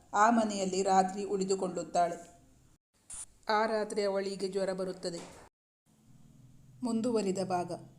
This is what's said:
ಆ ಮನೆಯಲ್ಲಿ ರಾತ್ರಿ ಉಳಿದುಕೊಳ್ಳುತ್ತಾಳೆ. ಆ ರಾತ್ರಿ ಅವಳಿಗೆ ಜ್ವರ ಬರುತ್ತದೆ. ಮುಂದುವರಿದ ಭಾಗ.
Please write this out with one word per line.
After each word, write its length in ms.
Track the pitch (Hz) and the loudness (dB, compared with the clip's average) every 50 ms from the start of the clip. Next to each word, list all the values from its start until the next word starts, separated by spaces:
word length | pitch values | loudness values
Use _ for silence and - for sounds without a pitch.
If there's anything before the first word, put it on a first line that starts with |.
| - _ - | -10 _ 2
ಆ 160 | 202 208 226 | 4 6 6
ಮನೆಯಲ್ಲಿ 520 | 240 226 220 214 208 196 190 185 180 185 190 | 6 6 4 2 0 0 -2 0 0 0 2
ರಾತ್ರಿ 420 | 196 190 190 190 185 190 208 202 | 4 6 4 4 4 0 -4 -4
ಉಳಿದುಕೊಳ್ಳುತ್ತಾಳೆ. 1160 | 196 208 190 190 190 196 190 190 180 175 175 170 165 - 175 175 170 165 - - - - - - - - - - - _ _ _ _ _ _ _ - - - - - - - - - | -2 -2 0 0 0 0 0 0 -2 -4 -4 -6 -2 2 2 2 2 0 -6 -12 -16 -20 -20 -20 -20 -20 -20 -20 -20 _ _ _ _ _ _ _ -16 -14 -14 -14 -16 -18 -10 -4 0
ಆ 180 | 220 208 220 | 0 2 2
ರಾತ್ರಿ 360 | 220 220 214 208 208 - 208 202 | 0 0 -2 -2 -4 -2 -2 -2
ಅವಳಿಗೆ 460 | 196 190 196 202 196 196 185 196 190 | 0 0 -2 -2 -4 -6 -6 -6 -4
ಜ್ವರ 240 | 185 196 190 185 190 | -2 -2 -2 -2 -2
ಬರುತ್ತದೆ. 460 | 185 185 180 180 - - 180 170 165 - - - - - - _ _ _ _ _ _ _ _ _ _ _ - - - - - - - - - - - - - - - 254 | -4 -4 -6 -8 -8 -8 -8 -8 -10 -12 -14 -18 -20 -20 -20 _ _ _ _ _ _ _ _ _ _ _ -20 -20 -20 -20 -20 -20 -20 -20 -20 -20 -20 -20 -20 -14 -8 -6
ಮುಂದುವರಿದ 560 | 240 226 226 214 247 226 214 196 196 185 190 185 | -4 -2 0 0 0 0 0 0 0 0 -2 -2
ಭಾಗ. 280 | - 185 180 175 175 170 - - - - | -2 -2 -2 -2 -4 -6 -10 -12 -14 -20